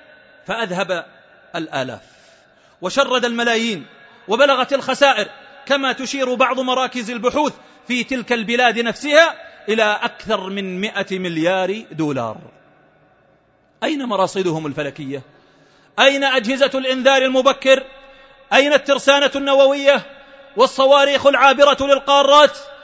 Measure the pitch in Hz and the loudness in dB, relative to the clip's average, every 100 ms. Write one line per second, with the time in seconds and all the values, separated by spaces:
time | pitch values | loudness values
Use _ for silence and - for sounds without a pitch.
0 | - _ _ _ - 175 175 180 185 175 | -20 _ _ _ -10 -6 -4 -4 -4 -6
1 | - _ _ _ _ 165 160 143 127 107 | -8 _ _ _ _ -10 -8 -6 -8 -10
2 | _ _ _ _ _ _ _ _ 185 262 | _ _ _ _ _ _ _ _ -6 -2
3 | 254 247 240 233 233 226 226 175 113 - | 0 -2 -2 -2 -2 -2 -2 -6 -12 -20
4 | - - - 233 277 254 247 269 - 254 | -20 -20 -6 0 2 2 -2 -4 -4 2
5 | 277 220 196 - - - - 277 262 247 | 2 2 -4 -10 -20 -20 -4 -2 -2 -6
6 | 254 277 254 247 247 262 254 254 254 247 | -8 -4 -4 0 0 0 -2 -2 -4 -6
7 | 220 240 240 262 277 - - _ - 247 | -8 -4 -2 -2 -2 -6 -20 _ -6 -6
8 | - 262 - 240 214 240 247 226 233 - | -4 -8 -4 -4 -2 0 0 0 -6 -6
9 | 294 294 330 - - - - 226 208 208 | 0 2 2 -2 -20 -16 -4 0 0 -2
10 | 233 - 190 202 190 196 190 185 214 196 | -6 -10 -6 -6 -4 -8 -8 -6 -6 -6
11 | 190 190 180 160 165 190 185 220 - 156 | -6 -6 -4 -2 -2 0 -2 -6 -10 -6
12 | 151 135 113 107 - _ _ _ _ _ | -4 -4 -6 -10 -20 _ _ _ _ _
13 | _ _ _ _ _ _ _ - 220 285 | _ _ _ _ _ _ _ -8 -6 -4
14 | 247 196 185 196 180 160 151 139 143 156 | -4 -2 -2 -2 -4 -4 -6 -8 -10 -10
15 | 135 139 - _ _ _ _ _ _ - | -12 -12 -14 _ _ _ _ _ _ 2
16 | 269 277 277 262 214 269 269 262 262 262 | 2 2 -2 -2 -2 0 0 0 -4 0
17 | 254 269 262 262 269 262 262 262 - - | 2 2 2 2 2 2 2 2 0 -20
18 | - - - _ - 240 285 294 - 262 | -20 -20 -20 _ 0 2 2 0 0 0
19 | 277 285 269 277 277 277 269 285 277 254 | 2 2 0 -2 0 4 4 4 2 2
20 | - - - - - 202 254 - 269 277 | -2 -20 -20 -20 -12 0 0 2 4 4
21 | 277 277 277 262 277 262 285 269 277 277 | 4 2 2 4 4 6 4 4 2 2
22 | 277 285 277 294 294 - - - | 4 2 6 6 6 2 -18 -20